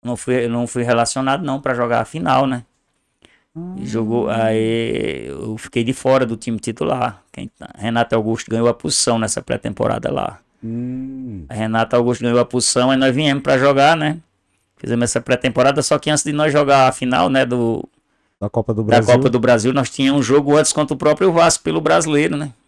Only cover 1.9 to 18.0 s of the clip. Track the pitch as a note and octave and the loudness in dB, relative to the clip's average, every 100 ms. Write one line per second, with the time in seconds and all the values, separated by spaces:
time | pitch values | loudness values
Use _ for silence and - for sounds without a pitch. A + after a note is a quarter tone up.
1.9 | A#2 A2 D#3+ E3 C3 C3+ B2 A#2 _ _ | 0 -2 -6 -2 0 0 -2 -10 _ _
2.9 | _ _ _ _ _ _ D#3+ F3 F#3+ - | _ _ _ _ _ _ -14 -12 -10 -6
3.9 | A2 A2 A#2 - A2+ A2+ A2 A2+ A2+ A2+ | -4 -2 -2 -2 0 0 0 0 -2 -4
4.9 | A2 A2 C2+ A1+ C#2+ A2 A2 - B2 A#2 | -4 -4 -6 -10 -10 -10 -10 -6 -4 -2
5.9 | C3 C3 C3 B2+ A2+ - A2+ - A2+ - | -2 2 2 2 -4 -6 -6 -6 -4 -4
6.9 | C3 A#2+ G2+ _ - - _ - - A2 | -2 -4 -6 _ -16 -16 _ -20 -8 -2
7.9 | A#2 A#2 A#2 G#2+ A2 - A2+ A#2 A#2 D3+ | 0 0 0 0 -4 -4 0 2 0 -2
8.9 | - - A#2 A2+ - - A#2+ A2+ G#2+ A2+ | -2 0 0 -2 -4 -4 -6 -6 -4 -2
9.9 | A2+ - C#3+ - - _ _ A2+ A#2 B2 | -2 -2 -4 -6 -8 _ _ -10 -8 -6
10.9 | B2+ C3 C3+ B2+ G2+ D2 G#2+ A2 A2+ A2+ | -8 -10 -12 -12 -12 -12 -6 -2 0 2
11.9 | A#2+ A#2+ A#2+ B2 A#2+ A#2+ B2+ A#2 - B2+ | 2 0 0 0 2 2 0 -2 0 2
12.9 | C3+ C3+ B2+ D3+ C#3 C#3 C3+ C#3 C#3 C#3+ | 2 2 2 0 0 0 2 4 4 4
13.9 | E3 D3+ E3 _ _ _ _ _ _ - | 4 0 -4 _ _ _ _ _ _ -4
14.9 | A#2 A#2+ - - B2 C3 A#2+ B2+ D3 C#3 | -2 0 -2 0 0 0 2 2 2 0
15.9 | D3 - D3+ D#3 D3 D3+ C#3+ C#3+ C#3 C3 | 0 0 -2 -2 0 2 2 4 6 4
16.9 | - B2+ C3 F3 C3+ B2+ B2 A#2 A2+ - | 2 -2 2 2 2 2 0 0 -2 -6
17.9 | _ | _